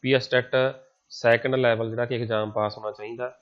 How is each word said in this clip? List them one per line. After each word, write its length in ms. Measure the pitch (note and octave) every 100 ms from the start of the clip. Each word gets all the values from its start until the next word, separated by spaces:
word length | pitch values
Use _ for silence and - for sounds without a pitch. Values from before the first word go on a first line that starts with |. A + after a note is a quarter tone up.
ਪੀ 120 | C3+
ਐਸ 140 | C3+ B2+
ਟੈਟ 240 | B2+ B2 C3 C3 C3+ _ _ _
ਸੈਕੰਡ 460 | - A#2+ A#2 C3 C3
ਲੈਵਲ 340 | B2 A2+ A#2
ਜਿਹੜਾ 160 | A2+ A#2+
ਕਿ 100 | B2
ਐਗਜ਼ਾਮ 360 | A#2 A2 G#2+
ਪਾਸ 260 | G#2+ G#2+ A2
ਹੋਣਾ 140 | G#2+
ਚਾਹੀਦਾ 480 | G#2 G#2 A#2 B2 -